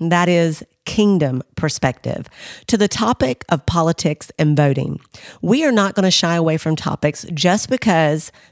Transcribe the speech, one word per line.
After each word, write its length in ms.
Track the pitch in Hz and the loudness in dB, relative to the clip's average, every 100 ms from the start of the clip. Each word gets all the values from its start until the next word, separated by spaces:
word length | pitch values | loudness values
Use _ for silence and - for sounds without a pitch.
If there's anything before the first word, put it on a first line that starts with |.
That 280 | 165 175 175 | 0 2 2
is 340 | 175 170 156 - _ - | 2 2 -2 -8 _ -6
kingdom 580 | - 208 185 139 127 - - | 0 2 2 0 -2 -6 -6
perspective 720 | 156 - 135 - - - - - - - - | -4 -2 -4 -4 -8 -8 -10 -18 -20 -14 -2
to 120 | 214 | 0
the 100 | 208 | 2
topic 580 | - 220 254 262 247 - | 0 -2 0 -2 -4 -4
of 160 | 156 - | -2 0
politics 640 | 170 165 160 160 151 - - | 0 0 0 -2 -4 -8 -2
and 180 | 151 147 | 2 4
voting. 420 | 143 135 139 143 - - - - | 2 2 -4 -8 -14 -20 -20 -8
We 220 | 170 262 311 | 0 2 4
are 80 | |
not 200 | 220 196 | 2 2
gonna 160 | 208 190 | 0 0
shy 260 | - 170 170 | 2 0 0
away 220 | 160 156 | 0 0
from 180 | 160 156 | -2 -2
topics 500 | 156 156 151 - - | -4 -2 -2 -4 -8
just 360 | 156 175 202 - | -2 2 2 0
because 640 | 254 226 165 151 156 - - - | -2 2 2 2 0 -4 -8 -18